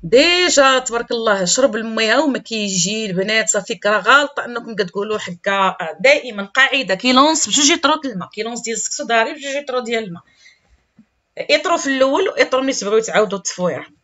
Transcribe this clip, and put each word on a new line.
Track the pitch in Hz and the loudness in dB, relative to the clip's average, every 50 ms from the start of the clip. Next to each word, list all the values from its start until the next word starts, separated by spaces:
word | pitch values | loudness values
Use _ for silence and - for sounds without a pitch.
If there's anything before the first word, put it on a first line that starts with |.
| - | -4
ديجا | 165 180 247 302 339 349 359 359 359 - - 277 269 262 254 | 4 6 6 6 6 4 2 2 2 4 4 4 4 4 2
تبارك | 254 - 226 233 240 - | 0 -2 -4 -6 -4 -4
الله | 247 233 226 220 208 196 185 | -4 -2 0 0 0 2 2
شرب | 175 - - 262 277 208 | 0 0 2 2 2 2
المية | 226 220 226 220 220 220 214 220 | 0 -6 -4 -2 -2 0 2 2
وما | 262 320 302 254 - | 2 2 2 0 -2
كيجي. | - - 226 220 208 202 190 185 170 190 214 220 220 | -6 -6 -6 -4 -4 -2 -2 -2 -2 -2 -2 -4 -4
البنات، | 208 185 180 190 208 214 220 220 220 | -4 -2 -2 -2 0 0 0 0 0
صافي، | - 214 190 - 233 180 - | -2 -2 -2 -4 -8 -2 0
راه | 208 214 208 | 0 0 2
غالطة | 185 220 254 285 302 - - - - | 4 6 6 6 4 2 -4 -8 -8
انكم | 233 240 233 233 226 226 | -8 -8 -10 -10 -10 -4
كتقولوا | 185 208 180 - 196 202 214 214 208 | -4 -4 -4 -2 -6 -6 -4 -4 -6
حكا. | - - 180 175 _ 202 196 196 190 190 180 - 180 160 156 - | -6 -8 -12 -8 _ -2 0 2 2 2 0 -2 -8 -8 -8 -6
دائماً | 185 262 285 294 - 254 233 202 196 | 0 0 0 0 0 -8 -8 -10 -10
قاعدة، | 196 _ - 269 262 269 277 262 180 190 | -6 _ 2 2 2 2 -2 0 -2 -4
كيلونس | 185 - 254 254 254 277 302 320 302 - 214 | 0 2 2 4 6 6 6 4 0 -2 0
بجوج | 196 247 302 277 | 0 2 4 4
يطرو | 339 - - 285 - | 2 2 2 0 0
د | 311 302 | 0 -2
الماء، | 277 226 185 147 127 | -8 -8 -8 -10 -10
كيلونس | - 208 214 226 240 233 | -10 -8 -8 -8 -8 -8
ديال | - 220 226 | -8 -8 -6
السكسو | 220 - - - - 294 | -6 -6 -6 -6 -8 -4
ضاري | 214 233 226 226 277 330 | 0 2 2 2 0 -2
بجوج | 285 262 277 269 | -8 -10 -8 -6
يطرو | 285 285 285 254 254 | -6 -6 -4 -6 -6
ديال | 240 220 233 226 220 | -4 -2 -4 -4 -4
الماء. | 196 170 170 - _ _ _ _ - _ _ _ _ _ _ _ _ _ _ - _ _ _ _ _ _ - | -6 -12 -14 -16 _ _ _ _ -20 _ _ _ _ _ _ _ _ _ _ -20 _ _ _ _ _ _ -12
اطرو | - - 285 302 294 370 339 | -2 0 0 0 2 0 -2
في | 320 - | -2 -2
الاول | 277 269 262 262 269 277 330 381 381 | -2 0 2 2 2 2 0 0 -2
واطرو | - - 254 - - 262 269 | 0 0 0 0 0 0 0
ملي | 269 269 | 0 -2
تبغيو | - 202 196 208 220 | -4 -4 0 0 0
تعاودوا | 220 - 160 180 214 196 190 196 | 0 2 0 0 0 0 -2 -6
التصفويره. | 185 - - - 180 175 147 123 - - _ _ | -8 -8 -8 -4 -2 -2 -2 -4 -8 -14 _ _